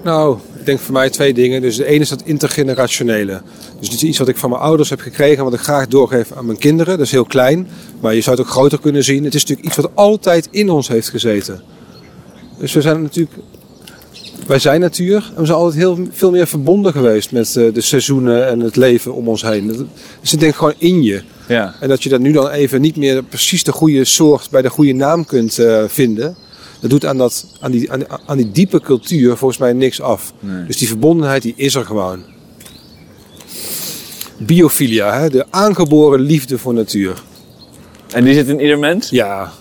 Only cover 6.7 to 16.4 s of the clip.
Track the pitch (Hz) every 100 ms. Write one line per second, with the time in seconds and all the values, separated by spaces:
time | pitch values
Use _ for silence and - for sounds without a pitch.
6.7 | 160 165 185 135 131 113 135 127 165 185
7.7 | - - - 113 110 107 127 127 127 143
8.7 | 143 151 143 127 139 143 147 - 135 170
9.7 | - 143 - 208 214 - 170 - 196 208
10.7 | 160 127 117 110 117 110 104 92 92 -
11.7 | - - - - - - - - - 143
12.7 | 160 147 160 151 - 165 - - - -
13.7 | - - - - - - - - 139 143
14.7 | 151 175 - 180 208 202 - 156 165 170
15.7 | 156 185 175 180 - 190 180